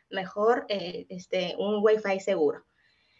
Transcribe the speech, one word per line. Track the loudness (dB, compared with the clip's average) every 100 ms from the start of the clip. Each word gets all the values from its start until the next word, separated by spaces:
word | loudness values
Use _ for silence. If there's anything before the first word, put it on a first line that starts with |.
| -12
mejor, | -8 -6 0 2 2 0
eh, | -6 -6 -10 -12
este, | -14 -4 -2 -2 -2
un | -2 2
Wi-Fi | 4 4 2 -2
seguro. | 0 2 2 0 _ _ _ _ _ _